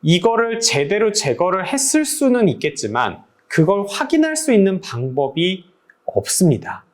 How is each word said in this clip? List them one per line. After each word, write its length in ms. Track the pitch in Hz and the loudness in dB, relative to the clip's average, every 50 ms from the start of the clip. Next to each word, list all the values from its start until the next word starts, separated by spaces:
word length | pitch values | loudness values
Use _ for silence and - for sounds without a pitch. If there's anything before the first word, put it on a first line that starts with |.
| - | 2
이거를 580 | 156 170 175 180 226 226 220 233 233 233 226 | 2 2 4 2 2 2 2 0 0 -2 -2
제대로 520 | 226 - - 143 143 143 196 214 226 214 208 | 0 0 0 0 0 0 0 0 0 0 0
제거를 540 | - - 143 120 - 170 180 185 190 180 | -2 -2 -2 0 0 0 0 0 -2 -4
했을 380 | - - 269 269 - - 302 311 | -4 -4 -2 -2 0 0 0 0
수는 460 | - - - 285 262 247 247 226 185 | 0 -2 0 2 2 4 4 2 2
있겠지만 720 | 120 - - 110 - - - 107 107 120 123 101 87 - - _ _ _ _ _ | 2 0 -4 -6 -4 -4 -6 -4 -2 0 -2 -2 -4 -8 -16 _ _ _ _ _
그걸 380 | - - 160 160 196 202 202 202 | 2 2 4 4 2 0 0 -6
확인할 480 | - - 302 294 - 311 311 320 311 | -4 -6 -2 0 2 2 2 2 0
수 160 | 311 311 - 247 | -4 0 2 4
있는 300 | 208 190 196 190 185 - | 4 4 4 2 -2 -6
방법이 840 | - - 117 123 131 127 139 139 131 - 160 170 185 190 185 - _ _ _ _ _ _ _ _ | -8 -8 -6 -6 -4 -2 -2 -2 -2 -2 -2 -2 -2 -2 -4 -10 _ _ _ _ _ _ _ _
없습니다. 800 | - - 101 101 - - - 190 165 135 95 - - - - _ _ | -4 -4 -4 -4 -2 0 2 2 2 2 0 -2 -10 -12 -12 _ _